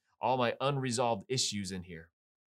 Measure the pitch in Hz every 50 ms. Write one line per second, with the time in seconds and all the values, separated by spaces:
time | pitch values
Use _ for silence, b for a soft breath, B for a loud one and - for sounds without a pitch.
0 | _ _ _ - - 120 127 127 123 117 - - 131 139 143 135 131 127 113 123
1 | 123 117 117 98 - - 131 127 - - 104 101 98 90 95 92 87 92 85 80
2 | 82 _ _ _ _ _ _ _ _ _